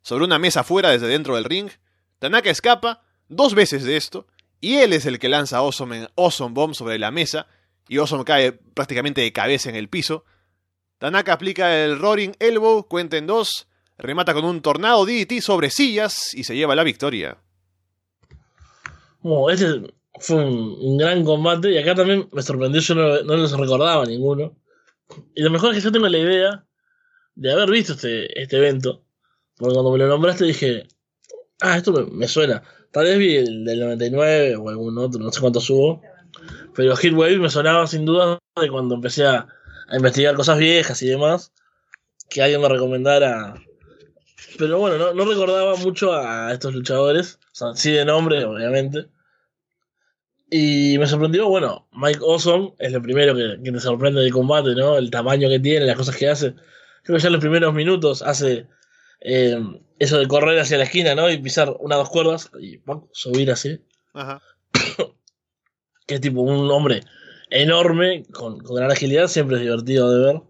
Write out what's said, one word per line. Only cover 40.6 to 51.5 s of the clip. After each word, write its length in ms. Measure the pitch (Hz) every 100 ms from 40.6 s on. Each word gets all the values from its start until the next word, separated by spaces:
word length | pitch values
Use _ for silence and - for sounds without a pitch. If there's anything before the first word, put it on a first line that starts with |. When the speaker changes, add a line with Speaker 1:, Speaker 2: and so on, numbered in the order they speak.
| 160 170 156 -
Speaker 2:
y 40 | 127
demás, 460 | 131 151 175 - _ _ _ _ _ _ _ -
que 140 | -
alguien 180 | 139 143
me 80 | 143
recomendara. 840 | 131 127 127 131 143 139 113 104 - _ _ _ - _ _ _ _ - -
Pero 200 | 156 170
bueno, 200 | 202 156
no, 160 | 175
no 100 | 175
recordaba 500 | 202 208 185 190 190 185
mucho 360 | 185 180 190
a 400 | 160 123 113 113
estos 220 | 123 135
luchadores, 640 | 131 123 135 139 156 175 - _
o 20 |
sea, 200 | - 120
sí 180 | 117 151
de 120 | 151
nombre, 400 | 147 156 165 147
obviamente. 640 | 117 107 117 135 135 147 - _ _ _ _ _ _ _ _ _ _ _ _ _ _
Y 480 | 160 151 143 143 143
me 80 | 147
sorprendió, 420 | 151 156 170
bueno, 400 | 214